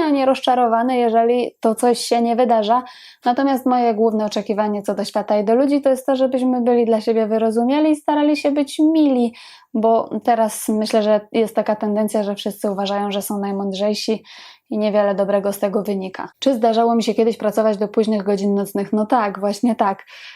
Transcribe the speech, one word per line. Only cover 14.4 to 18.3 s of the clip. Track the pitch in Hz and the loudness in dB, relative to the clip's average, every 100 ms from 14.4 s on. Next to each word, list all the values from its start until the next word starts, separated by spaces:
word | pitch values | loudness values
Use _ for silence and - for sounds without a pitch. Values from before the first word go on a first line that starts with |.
| - - - | -20 -20 -10
i | 214 | -4
niewiele | 214 208 202 196 | 0 2 2 0
dobrego | 196 202 196 | 0 0 -2
z | 196 | -4
tego | 208 202 | -2 -2
wynika. | 196 196 190 - - - | -4 -4 -6 -10 -14 -4
Czy | 262 | -2
zdarzało | 254 226 226 233 233 | 2 2 2 2 2
mi | |
się | 220 | 0
kiedyś | 214 226 214 | 0 0 0
pracować | 214 214 220 202 | -2 0 0 0
do | 208 | -2
późnych | 226 214 214 | 0 0 0
godzin | 190 | 0